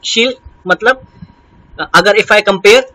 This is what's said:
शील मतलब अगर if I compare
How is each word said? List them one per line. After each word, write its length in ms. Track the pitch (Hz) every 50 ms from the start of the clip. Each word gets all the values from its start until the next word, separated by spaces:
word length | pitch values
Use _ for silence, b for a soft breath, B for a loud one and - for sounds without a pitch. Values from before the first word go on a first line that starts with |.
| -
शील 280 | - - 226 226 262 247 - _ - _ _ _
मतलब 400 | 180 185 - 214 233 262 262 - _ _ - - - - _ _ _ _ _ _ _ - - 156 - -
अगर 240 | 170 180 202 226 233
if 80 | 196
I 160 | - 220 208 208
compare 400 | - 196 185 180 202 220 262 262 - _